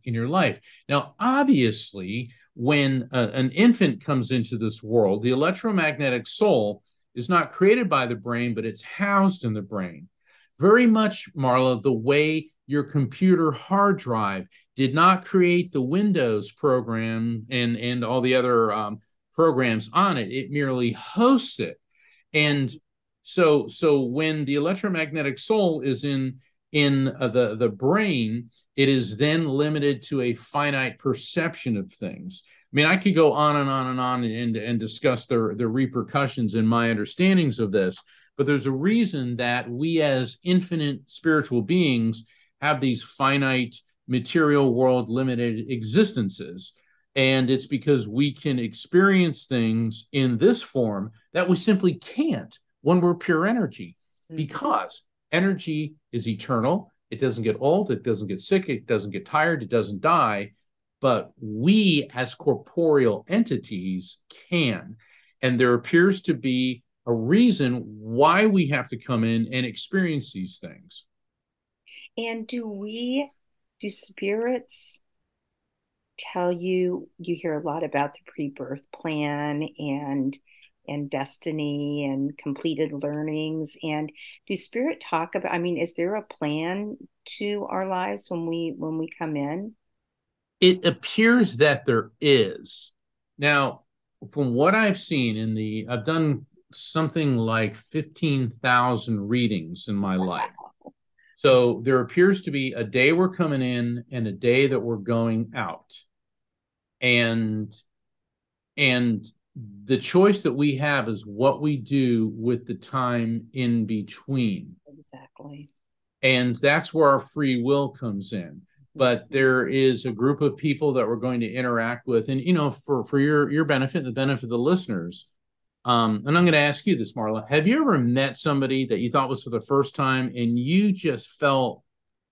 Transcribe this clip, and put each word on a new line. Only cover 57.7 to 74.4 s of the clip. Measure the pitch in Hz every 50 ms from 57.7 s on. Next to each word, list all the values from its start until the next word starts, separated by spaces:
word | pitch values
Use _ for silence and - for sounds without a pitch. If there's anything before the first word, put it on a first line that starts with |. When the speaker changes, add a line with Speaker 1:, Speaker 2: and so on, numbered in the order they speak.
| 165 196 208 190
Speaker 1:
It | 123 107 -
doesn't | 123 110 95 107 95
get | 98 92
sick. | - - 196 190 185 -
It | 135 110 -
doesn't | - 120 107 95 104 95
get | 98 -
tired. | - - 151 156 170 170 143 117
It | 92
doesn't | 120 117 104 95 104 92
die. | 95 156 170 170 139 110 104 101 101 101 - _ _ _ _ _ _ _ _ _
But | - 131 120 104 - - _ _
we | 123 110 107 107 123 170 208 220 214 190 165 143 139 - -
as | 123 127 123 -
corporeal | - - 147 127 - - - - - 170 160 151 143 127 113 101 92 - -
entities | 170 220 226 - - - - - 110 92 90 92 92 92 - - - - _ _ - - - _
can. | 170 170 156 123 104 85 - - 113 - _ _ _ _ _ _ _ _
And | - 127 123 120
there | 127 123 120
appears | 120 120 - - 170 175 196 196 190 -
to | - 160
be | 123 117 135 127 127 127 127 123 120 _ _ _ _ _
a | 120 120
reason | 113 113 123 170 220 247 247 196 - 143 123 123 123 120
why | 107 107 107 107 110 113 123 143 156 170 190 214
we | 220 196 190 170 135
have | 147 131 127 -
to | - -
come | - - 127 113 113
in | 117 113 113 113 113 131
and | 127 127
experience | 120 101 - - - - 190 185 170 156 143 - - -
these | 98 92 92 - -
things. | - 98 - - _ - - - - _ _ _ _ _ _ _ _ _ _ _ _ _ _ _ _ _ - - - - _
Speaker 2:
And | - 226 233 226 233 220
do | - - 240 233
we, | 220 208 196 202 214 214 233 240 247 254 277 285 277 _ _ _ _ _ _ _ _ _ _
do | - 208
spirits | 196 - - - - - - 196 202 220